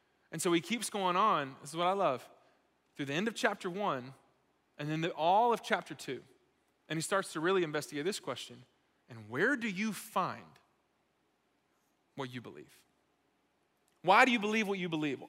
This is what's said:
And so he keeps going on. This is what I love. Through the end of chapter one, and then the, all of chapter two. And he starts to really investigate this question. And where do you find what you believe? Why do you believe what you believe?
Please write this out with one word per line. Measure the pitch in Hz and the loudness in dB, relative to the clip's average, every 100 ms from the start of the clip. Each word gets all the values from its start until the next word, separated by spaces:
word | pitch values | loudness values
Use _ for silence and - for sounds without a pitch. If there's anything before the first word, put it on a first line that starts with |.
| _ _ - | _ _ -12
And | 165 | -2
so | 180 | 2
he | 170 | 2
keeps | 170 226 202 | 2 -4 -4
going | 208 185 180 | 0 2 4
on. | 214 170 135 135 | 4 4 0 -8
This | 147 | -10
is | 165 | -2
what | 175 | 0
I | |
love. | 196 170 123 - - _ _ _ _ _ - | 2 2 0 -6 -20 _ _ _ _ _ -10
Through | 135 | -4
the | |
end | 147 220 | -2 -2
of | - | 0
chapter | 240 202 190 | 0 0 -6
one, | 180 196 135 127 - _ _ _ _ _ - | -2 -2 -2 -6 -16 _ _ _ _ _ -10
and | 147 | -6
then | 160 | -2
the, | 170 | -2
all | 143 160 196 240 | 0 4 6 4
of | 220 | 2
chapter | - 196 - | 0 -2 -2
two. | 147 - 123 - _ _ _ _ _ - | -12 -10 -10 -10 _ _ _ _ _ -6
And | 156 | -4
he | |
starts | 151 196 190 | 0 0 -2
to | 165 | -2
really | 165 190 | 2 2
investigate | 165 151 - 147 | 2 -2 -4 -4
this | 160 214 | -4 -4
question. | - 120 - 123 127 _ _ _ - | -8 -8 -10 -16 -20 _ _ _ -20
And | 117 107 | -18 -8
where | 123 220 285 | 0 2 2
do | 226 | -2
you | 180 220 | -2 -4
find | 180 - 202 160 113 80 - _ _ _ _ _ _ _ _ _ _ _ _ _ _ _ - | -4 -4 -2 -2 -4 -14 -20 _ _ _ _ _ _ _ _ _ _ _ _ _ _ _ -10
what | 131 | -8
you | 127 | -8
believe? | 107 76 71 - _ _ _ _ _ _ _ _ _ _ _ _ | -12 -16 -20 -20 _ _ _ _ _ _ _ _ _ _ _ _
Why | 170 208 254 | 6 8 8
do | |
you | 240 | 4
believe | 208 220 202 | 2 0 0
what | 196 | -2
you | 180 | -2
believe? | 160 151 - | -2 -2 -4